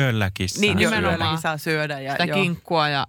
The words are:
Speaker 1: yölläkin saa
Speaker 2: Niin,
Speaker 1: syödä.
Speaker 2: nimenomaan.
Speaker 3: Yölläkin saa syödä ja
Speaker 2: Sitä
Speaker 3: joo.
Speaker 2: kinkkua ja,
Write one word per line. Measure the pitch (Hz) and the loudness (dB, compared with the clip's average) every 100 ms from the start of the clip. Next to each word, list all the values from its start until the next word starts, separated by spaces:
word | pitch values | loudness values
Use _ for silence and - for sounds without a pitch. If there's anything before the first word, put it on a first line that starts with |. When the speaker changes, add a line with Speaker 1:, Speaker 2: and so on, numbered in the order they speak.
Speaker 1:
yölläkin | 135 110 98 98 92 | 4 2 0 -2 -4
saa | - | 2
Speaker 2:
Niin, | 208 185 | 2 4
Speaker 1:
syödä. | - 220 | 2 2
Speaker 2:
nimenomaan. | - 170 | 0 0
Speaker 3:
Yölläkin | 160 160 | 0 -2
saa | 165 156 | -2 -2
syödä | 165 156 151 143 | -2 -2 -2 -4
ja | 135 | -4
Speaker 2:
Sitä | 139 175 | -2 0
Speaker 3:
joo. | 151 | 0
Speaker 2:
kinkkua | 180 170 - 165 147 | 0 -2 -2 0 2
ja, | 143 | 0